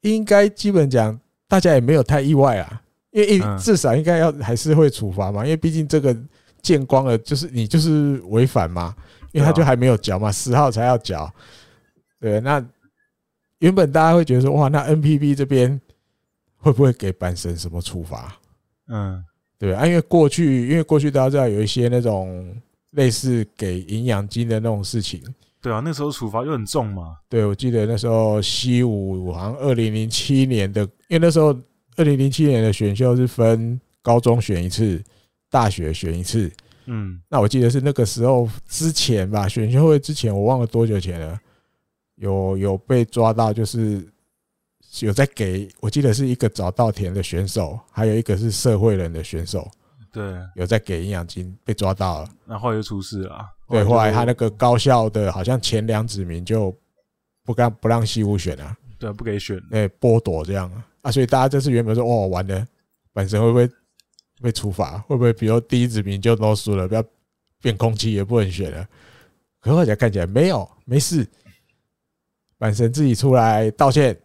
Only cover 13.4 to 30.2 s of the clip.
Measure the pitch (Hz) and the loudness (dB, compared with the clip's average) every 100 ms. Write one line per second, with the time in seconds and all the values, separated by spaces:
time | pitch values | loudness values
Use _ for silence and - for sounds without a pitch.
13.4 | _ _ 165 190 160 151 160 170 156 127 | _ _ 2 4 2 4 4 4 4 2
14.4 | 135 143 143 147 143 156 147 151 147 139 | 2 2 2 2 2 2 2 2 2 0
15.4 | 135 135 123 135 _ _ _ _ _ _ | 0 2 2 0 _ _ _ _ _ _
16.4 | _ _ 151 120 139 120 98 92 90 90 | _ _ 0 4 4 4 -4 -4 -4 -4
17.4 | 87 87 87 85 85 90 82 57 60 - | -6 -6 -6 -8 -8 -10 -10 -12 -14 -20
18.4 | _ _ _ _ - 110 98 92 87 _ | _ _ _ _ -10 -8 -6 -8 -14 _
19.4 | _ _ 98 95 156 175 - 175 147 - | _ _ -2 2 2 2 2 4 4 2
20.4 | 165 131 120 165 156 151 143 139 131 139 | 2 2 2 0 2 2 2 2 2 2
21.4 | 127 104 107 - 120 123 117 101 92 90 | 0 0 -2 0 0 0 0 -2 -6 -10
22.4 | 90 101 _ _ _ 147 131 113 131 120 | -12 -16 _ _ _ 0 0 2 -2 -2
23.4 | 107 _ 104 90 87 107 123 101 101 117 | -2 _ -6 -6 -6 -6 -2 -2 -4 -6
24.4 | 117 110 113 104 98 117 98 87 107 131 | -2 -2 -2 -4 -4 -6 -6 -10 -14 -18
25.4 | _ _ 127 110 147 143 147 139 117 110 | _ _ -6 -4 -4 -4 -6 -6 -6 -4
26.4 | 135 143 104 151 110 95 82 82 _ 117 | -4 -6 -4 -4 -4 -8 -12 -16 _ 0
27.4 | 104 101 127 113 107 113 117 113 110 107 | 0 0 -2 0 0 -2 0 2 2 0
28.4 | 101 - 127 123 123 104 95 92 92 85 | -2 -4 0 2 2 0 -4 -6 -6 -8
29.4 | 98 135 139 120 113 107 110 - | -8 -4 -2 0 0 -2 -4 -4